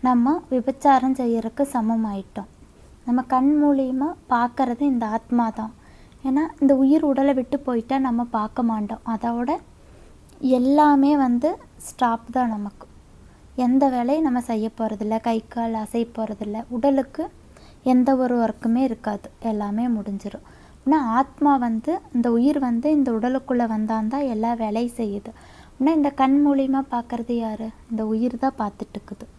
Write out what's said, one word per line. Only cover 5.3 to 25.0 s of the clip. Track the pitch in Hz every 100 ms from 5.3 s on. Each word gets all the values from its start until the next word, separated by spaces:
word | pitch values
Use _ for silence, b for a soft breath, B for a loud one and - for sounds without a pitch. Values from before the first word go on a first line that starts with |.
| 240 226
தான். | 220 220 - b b b b
ஏன்னா | 269 262 320 -
இந்த | 277 269
உயிர் | 269 302 311
உடலை | 269 277
விட்டு | 262 247 277
போயிட்டா | 277 240 226 269
நம்ம | 262 233
பார்க்க | 240 226 214 -
மாட்டோம். | 233 220 202 220 -
அதோட | 220 233 233 247 359 - b b b b b b - 254 254
எல்லாமே | 254 294 302 285 277 294
வந்து | 254 240 302 403 - -
stop | - - 247 226 240
தான் | 254 247 214
நமக்கு. | 202 - - - - b b b b -
எந்த | 247 262 269
வேலையும் | 254 240 302 311
நம்ம | 247
செய்ய | 247 226 220 -
போறதில்ல, | 220 214 214 220
கை | 233 226 -
கால் | 240 233 220
அசைய | 214 233 233 233
போறதில்ல, | 220 208 208 214 233
உடலுக்கு | 240 277 277 262 - 339 - - B B B
எந்த | 262 254 254 262
ஒரு | 254 240
ஒர்க்குமே | 226 220 226 233
இருக்காது, | 269 220 - 202 - -
எல்லாமே | 233 214 208 208 247
முடிஞ்சிரும். | 226 208 196 202 - B B B B -
ஆனா | 302 247 226
ஆத்மா | 269 - 294 269
வந்து, | 240 226 285 370 -
இந்த | 240 233
உயிர் | 233 262 294
வந்து | 254 233 285
இந்த | 302 254
உடலுக்குள்ள | 226 240 262 254 247 233
வந்தாந்தான் | 220 214 220 220 269 277
எல்லா | 220 226
வேலையும் | 233 220 214 240
செய்யுது. | 233